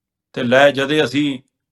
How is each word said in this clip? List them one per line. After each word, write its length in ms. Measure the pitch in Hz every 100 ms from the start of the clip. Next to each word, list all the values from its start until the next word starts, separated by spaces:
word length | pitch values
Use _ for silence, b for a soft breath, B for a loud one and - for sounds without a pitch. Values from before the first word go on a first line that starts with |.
| _ _ _
ਤੇ 100 | 135
ਲੈ 280 | 123 131 143
ਜਦੇ 320 | 135 135 156
ਅਸੀਂ 360 | 135 139 147 127 - _ _